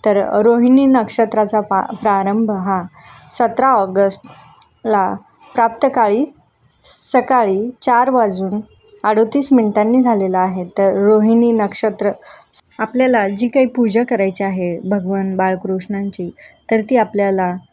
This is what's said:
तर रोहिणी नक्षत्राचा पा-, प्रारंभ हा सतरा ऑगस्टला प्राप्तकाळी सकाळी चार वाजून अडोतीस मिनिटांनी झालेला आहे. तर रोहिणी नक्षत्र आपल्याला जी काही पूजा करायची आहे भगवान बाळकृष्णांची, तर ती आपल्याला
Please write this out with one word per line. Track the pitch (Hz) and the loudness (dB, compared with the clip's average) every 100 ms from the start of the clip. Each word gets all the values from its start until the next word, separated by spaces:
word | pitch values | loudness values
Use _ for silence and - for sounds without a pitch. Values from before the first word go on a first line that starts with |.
| 220 | 0
तर | 202 - 208 | 0 0 2
रोहिणी | 214 240 247 262 277 | 2 4 4 4 4
नक्षत्राचा | 262 208 - 220 220 208 214 | 2 0 -2 0 0 0 -2
पा-, | 208 196 - 196 | 0 -2 -2 -4
प्रारंभ | 220 196 196 214 220 | 0 0 0 0 -2
हा | 196 185 190 175 - - - - | -2 -2 -4 -6 -16 -20 -20 -20
सतरा | - 233 226 262 | -4 -2 2 2
ऑगस्टला | 240 190 185 196 190 - - - _ - _ 226 208 190 196 _ _ - - | 2 0 0 0 -2 -16 -20 -20 _ -20 _ -2 0 0 -4 _ _ -8 -2
प्राप्तकाळी | 226 233 269 262 214 208 294 - _ _ _ _ - - - | -2 0 0 2 2 2 -2 -8 _ _ _ _ -20 -20 -2
सकाळी | 262 247 254 208 190 233 254 | -2 2 0 2 0 -4 -6
चार | - 240 262 | 0 2 2
वाजून | 254 214 185 190 202 214 _ _ - | 2 0 -2 -6 -6 -8 _ _ -6
अडोतीस | 208 214 226 277 277 | 0 2 2 0 2
मिनिटांनी | 262 214 208 214 254 | 2 2 0 2 2
झालेला | 247 214 190 185 | 2 0 0 0
आहे. | 185 185 180 | -2 -4 -8
तर | - 196 196 | 0 0 2
रोहिणी | 202 214 214 233 233 | 2 4 4 4 2
नक्षत्र | 226 202 - 220 208 208 - - - _ - _ - | 2 -2 -2 -4 -2 -4 -4 -16 -20 _ -20 _ -10
आपल्याला | 220 247 254 240 202 | -6 0 2 2 0
जी | 202 240 | -2 -2
काही | 277 262 | 2 0
पूजा | 254 226 214 | 2 0 0
करायची | 247 226 196 185 | 0 0 -2 -2
आहे | 196 185 180 170 | -4 -2 -4 -4
भगवान | 185 202 180 196 190 185 | -4 -4 -2 -4 -2 -2
बाळकृष्णांची, | 190 185 190 185 180 196 202 190 175 - - _ - | -2 -2 -4 -6 -6 -8 -8 -8 -12 -12 -20 _ -2
तर | 220 | -2
ती | 214 254 | 0 0
आपल्याला | 220 214 196 190 180 180 - | 0 0 0 0 -2 -6 -14